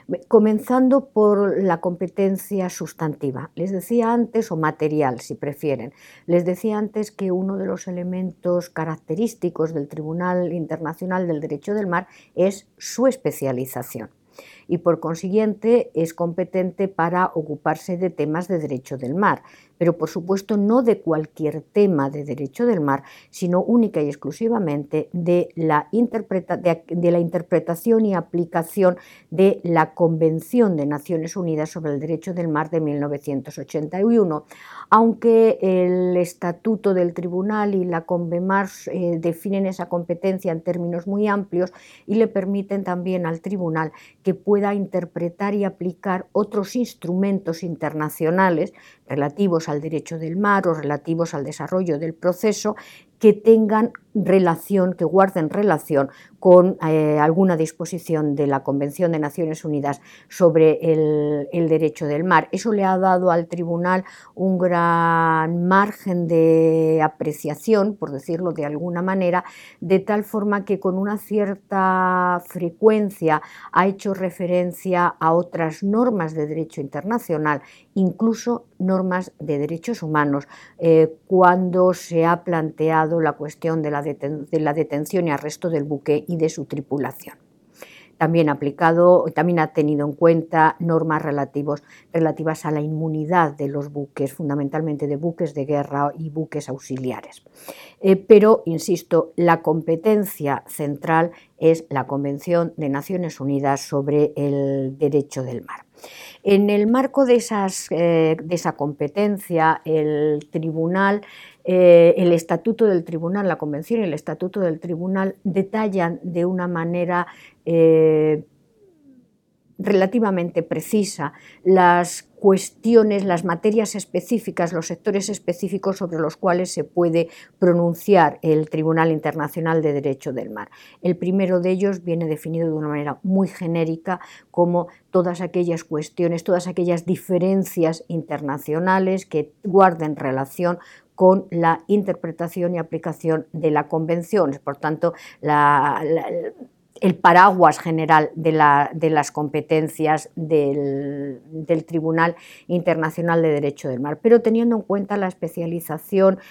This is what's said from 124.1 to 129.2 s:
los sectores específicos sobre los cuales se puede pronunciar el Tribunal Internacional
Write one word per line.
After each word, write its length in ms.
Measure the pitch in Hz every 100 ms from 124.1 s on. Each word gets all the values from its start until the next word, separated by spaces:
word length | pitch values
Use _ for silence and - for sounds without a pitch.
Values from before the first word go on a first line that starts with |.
| 180 - 233 - - 170
los 140 | 170 165
sectores 420 | 170 214 196 196
específicos 680 | 196 - 208 190 190 196 190
sobre 200 | 185 165
los 180 | 156 -
cuales 360 | 190 175 180
se 120 | -
puede 440 | 147 - 175 165 165 - - _
pronunciar 800 | 190 175 170 165 - 196 151 -
el 260 | 160 156 156
Tribunal 420 | 156 156 160 165
Internacional 720 | 156